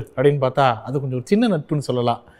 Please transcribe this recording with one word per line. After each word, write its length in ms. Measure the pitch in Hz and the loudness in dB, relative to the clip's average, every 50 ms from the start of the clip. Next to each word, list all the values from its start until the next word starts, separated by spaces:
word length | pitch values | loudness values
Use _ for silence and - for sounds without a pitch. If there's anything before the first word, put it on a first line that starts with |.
| - - - | 0 -2 -2
அப்படின்னு 220 | 127 135 147 147 139 | 0 2 2 2 2
பார்த்தா 420 | 131 127 127 147 139 127 113 107 | 0 0 2 2 2 2 2 -2
அது 180 | - 127 135 139 | -4 -6 -6 -6
கொஞ்சம் 180 | 139 131 127 127 | -4 -4 -6 -6
ஒரு 40 | 123 | -2
சின்ன 240 | - 202 220 247 220 | 0 0 2 2 2
நட்புன்னு 300 | 180 151 143 - 156 143 | 0 -2 -4 -4 -4 -4
சொல்லலாம். 440 | - - 123 123 120 120 117 - - - - | -4 -2 -2 0 0 0 -2 -2 -6 -18 -20